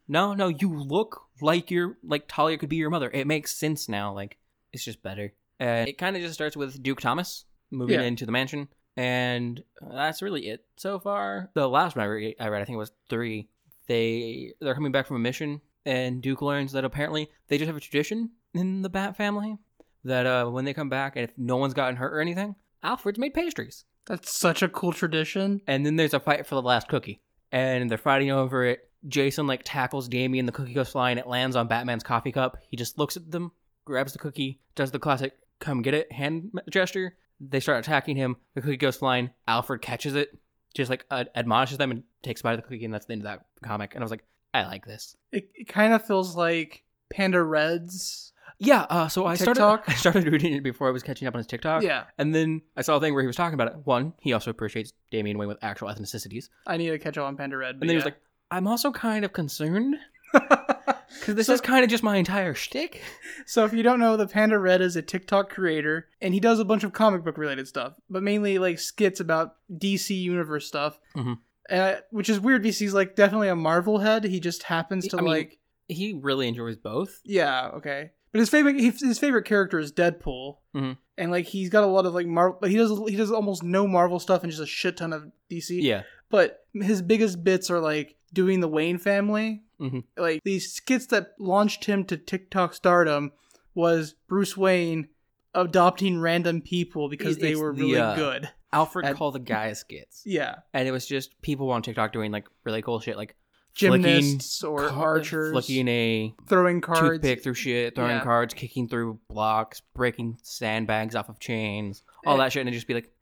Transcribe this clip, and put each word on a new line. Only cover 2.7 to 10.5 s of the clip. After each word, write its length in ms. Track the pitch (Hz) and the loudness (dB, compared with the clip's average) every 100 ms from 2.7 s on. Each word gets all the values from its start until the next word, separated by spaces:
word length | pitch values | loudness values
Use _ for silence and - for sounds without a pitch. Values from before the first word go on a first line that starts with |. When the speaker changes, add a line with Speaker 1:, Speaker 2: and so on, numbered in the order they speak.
| 160 | -2
Speaker 1:
your 140 | 156 | 0
mother. 180 | 170 127 | -2 -2
It 160 | 139 139 | -2 0
makes 280 | 156 151 - | -2 -2 -4
sense 340 | 156 151 - | -4 -4 -4
now." 240 | 101 104 | -4 -4
Like, 240 | 98 101 - _ _ _ | -6 -10 -14 _ _ _
it's 120 | 127 - | -12 -12
just 160 | 110 | -12
better. 320 | 95 98 104 - _ _ | -12 -10 -10 -12 _ _
And 280 | 127 117 117 | -2 0 -2
it 80 | 143 | -4
kinda 220 | 185 196 | -6 -4
just 140 | 170 160 | -8 -6
starts 200 | 151 147 | -6 -6
with 260 | 139 135 | -8 -6
Duke 160 | 131 131 | -4 -2
Thomas 440 | 127 139 180 - - _ _ | 0 -2 -4 -10 -18 _ _
moving 280 | 135 123 165 | -6 0 2
Speaker 2:
Yeah. 60 | 123 | 2
Speaker 1:
into 200 | 120 117 | -4 -2
the 40 | |
mansion, 360 | 120 131 147 139 _ _ - | -2 -2 -6 -10 _ _ -4
and 680 | 127 127 123 120 120 123 - _ | -2 0 0 -2 -4 -8 -14 _
that's 400 | 151 127 151 156 | -16 -4 -4 -4
really 260 | 196 165 | -6 -6
it 180 | 104 | -8